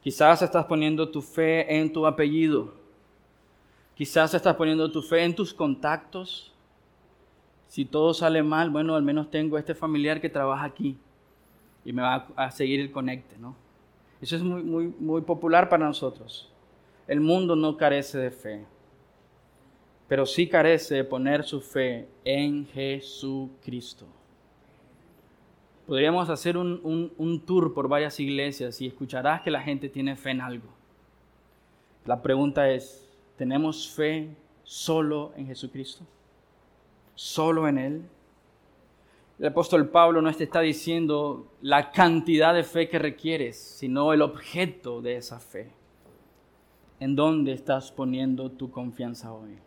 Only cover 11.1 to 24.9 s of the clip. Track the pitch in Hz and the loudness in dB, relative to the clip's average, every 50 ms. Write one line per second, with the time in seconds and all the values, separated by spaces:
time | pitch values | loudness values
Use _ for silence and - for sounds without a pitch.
11.1 | _ _ _ _ _ _ _ _ _ _ _ _ _ _ _ - 117 123 123 127 | _ _ _ _ _ _ _ _ _ _ _ _ _ _ _ -8 -4 -2 0 0
12.1 | 127 131 131 - - - 135 131 127 - 147 131 139 139 139 135 135 143 131 127 | 0 -2 -4 -8 -6 -6 -6 -6 -2 -4 -2 0 0 0 -2 -4 -6 -6 -6 -6
13.1 | 127 131 123 - - 107 117 123 135 - _ _ _ _ _ _ _ _ _ _ | -6 -8 -12 -18 -20 -18 -18 -18 -18 -20 _ _ _ _ _ _ _ _ _ _
14.1 | _ _ - 127 165 165 175 180 180 180 165 170 160 165 170 170 170 - 156 156 | _ _ -8 -6 -4 -2 -2 -2 -4 -4 -4 -4 -2 -2 -2 -4 -6 -6 -4 -2
15.1 | 156 165 160 - 170 160 165 165 160 175 185 180 180 165 156 151 139 - 151 131 | -2 -2 0 -2 -4 -2 2 4 6 6 6 6 4 4 4 2 -2 -2 -6 -6
16.1 | - - 113 - - - - - _ _ _ _ _ _ _ _ _ _ _ - | -8 -8 -18 -18 -18 -18 -18 -20 _ _ _ _ _ _ _ _ _ _ _ -4
17.1 | 139 147 151 156 170 185 185 175 170 156 156 151 147 151 160 147 139 143 139 139 | 0 2 4 4 4 2 2 2 2 2 2 0 0 2 2 2 2 2 -2 -4
18.1 | - 139 131 123 123 - - 107 107 104 107 - - _ _ _ _ _ _ _ | -6 -4 -4 -4 -6 -10 -14 -12 -12 -12 -14 -20 -20 _ _ _ _ _ _ _
19.1 | _ _ _ _ _ _ _ _ _ _ _ _ _ _ _ _ _ _ _ _ | _ _ _ _ _ _ _ _ _ _ _ _ _ _ _ _ _ _ _ _
20.1 | 143 135 135 131 - - 175 165 180 170 151 160 165 156 160 - 147 135 131 135 | 0 0 0 0 0 0 0 4 4 4 6 6 4 4 2 -2 -2 -2 -2 -2
21.1 | 135 127 131 139 143 147 147 - - 139 131 - - 139 131 127 120 117 - - | -4 -2 0 0 0 0 -2 -4 -8 -10 -10 -6 -2 -2 -2 -2 -2 -6 -10 -14
22.1 | - - - 127 135 139 143 147 147 147 143 139 - 139 135 135 139 139 135 - | -20 -10 -4 -2 0 0 0 -2 -2 -4 -6 -8 -8 -8 -6 -6 -6 -8 -10 -14
23.1 | - - - 135 135 135 135 131 135 - - - 123 123 117 - - _ - 80 | -16 -12 -10 -8 -6 -6 -8 -10 -14 -16 -14 -10 -10 -10 -12 -14 -20 _ -20 -20
24.1 | - _ _ _ _ _ _ _ _ _ _ _ _ _ _ _ | -20 _ _ _ _ _ _ _ _ _ _ _ _ _ _ _